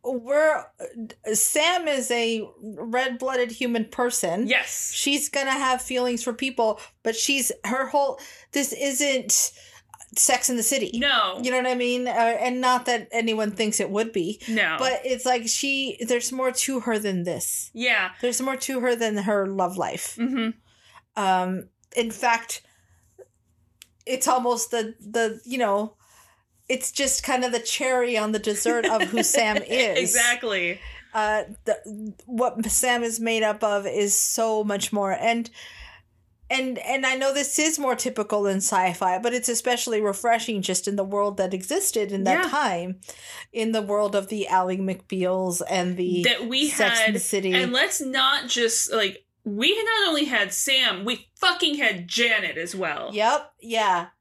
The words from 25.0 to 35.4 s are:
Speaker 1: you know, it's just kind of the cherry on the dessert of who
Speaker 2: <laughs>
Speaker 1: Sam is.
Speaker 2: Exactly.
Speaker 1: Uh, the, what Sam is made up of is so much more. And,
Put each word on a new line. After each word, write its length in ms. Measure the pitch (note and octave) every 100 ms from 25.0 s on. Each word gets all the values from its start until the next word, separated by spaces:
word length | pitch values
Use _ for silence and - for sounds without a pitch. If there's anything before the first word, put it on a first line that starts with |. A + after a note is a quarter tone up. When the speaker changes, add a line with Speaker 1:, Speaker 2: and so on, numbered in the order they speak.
| G#3 A3+ A3+ D#3+ A#3+
Speaker 1:
you 120 | B3+
know, 380 | A3 G3+ A3 _ _ _ _ _ _ _ -
it's 240 | C4 -
just 320 | - C#4 -
kind 200 | - B3+
of 80 | B3
the 80 | B3
cherry 580 | A#3 - C4 B3+ A#3+ A3+
on 140 | G#3+
the 80 | G#3+
dessert 460 | G#3+ G3+ A3+ A#3 D4
of 160 | A3
who 200 | F#3 A3+
Speaker 2:
<laughs> 0 |
Speaker 1:
Sam 340 | - C#4 A3 G#3+
is. 400 | - B3 A#3 F3
Speaker 2:
Exactly. 800 | F#3 A#3+ A#3+ A#3+ A#3+ G3 F3 F3+ - - -
Speaker 1:
Uh, 300 | A3 G#3+ G#3+ - G#3 -
the, 480 | G#3+ G#3+ G#3 G#3+ F#3+ -
what 400 | A#3 B3 - G#3+
Sam 380 | - B3+ A#3+
is 160 | A#3 A3+
made 240 | A3+ A3+
up 200 | A3 G#3+
of 220 | G#3+ G3+ G3
is 300 | E3 G3+ -
so 460 | - - A3+ G#3+
much 280 | G#3 G3+ -
more. 200 | G#3 G3
And, 380 | F#3 A3+ A#3